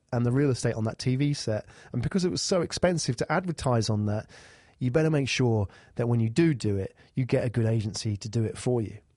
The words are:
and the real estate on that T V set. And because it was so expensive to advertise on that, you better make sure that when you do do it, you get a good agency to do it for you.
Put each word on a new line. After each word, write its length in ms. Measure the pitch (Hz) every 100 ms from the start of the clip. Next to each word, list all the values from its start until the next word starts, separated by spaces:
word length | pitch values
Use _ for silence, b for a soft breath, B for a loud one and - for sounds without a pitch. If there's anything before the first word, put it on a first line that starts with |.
| -
and 120 | 120 120
the 60 |
real 180 | 131 143
estate 260 | 120 120 113
on 100 | 110
that 120 | -
T 180 | 131 127
V 180 | 147
set. 320 | 147 - 107 - B B
And 100 | 123
because 240 | 131 196 180
it 60 |
was 100 | 180
so 200 | - 190
expensive 560 | 160 - 180 170 - 120
to 140 | -
advertise 580 | 160 185 151 135 117 107
on 160 | 107 104
that, 240 | 104 - B B B B B
you 140 | 127
better 180 | 156 160
make 180 | 151 131
sure 400 | - 123 113 98 B B -
that 120 | 120
when 120 | 120
you 100 | 113
do 240 | 117 165
do 240 | 131 107 98
it, 180 | 95 _ b -
you 100 | 123
get 180 | 131
a 60 | 123
good 160 | 117 110
agency 500 | 113 104 - 113 101
to 120 | 110
do 140 | 117
it 140 | 110 -
for 240 | 127 123
you. 160 | 101 104 _